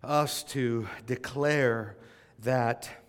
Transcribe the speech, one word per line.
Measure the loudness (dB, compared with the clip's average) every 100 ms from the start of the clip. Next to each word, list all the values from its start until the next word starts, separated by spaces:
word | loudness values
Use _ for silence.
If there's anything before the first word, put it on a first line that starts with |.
us | 2 2 2 -2
to | -6 -2 0 0 -4 -10 -6
declare | -6 -4 0 2 4 4 2 -4 -12 -20 -20 -20 -8
that | 0 2 2 0 -6 -16